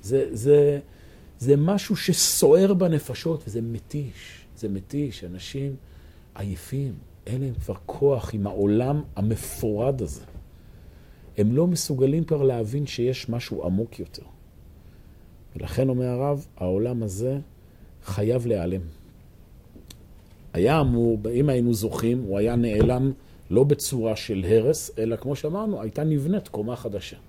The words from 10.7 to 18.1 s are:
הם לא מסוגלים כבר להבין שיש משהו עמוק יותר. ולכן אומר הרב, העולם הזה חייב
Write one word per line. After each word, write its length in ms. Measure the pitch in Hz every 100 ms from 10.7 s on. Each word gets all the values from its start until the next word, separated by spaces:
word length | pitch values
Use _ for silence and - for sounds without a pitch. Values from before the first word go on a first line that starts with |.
| - - - - - - -
הם 180 | 104 127
לא 120 | 175
מסוגלים 560 | 170 - 135 135 156
כבר 200 | 160 151
להבין 440 | 139 120 107 139 143
שיש 420 | - 120 127 -
משהו 360 | 117 - 98 82
עמוק 340 | 92 117 -
יותר. 240 | 85 - - - - - - - - - - - - - - -
ולכן 340 | 95 - 135
אומר 160 | 127 127
הרב, 420 | 123 139 143 - -
העולם 460 | 90 95 117 123
הזה 360 | 110 95 123 139 147 - - - - -
חייב 440 | -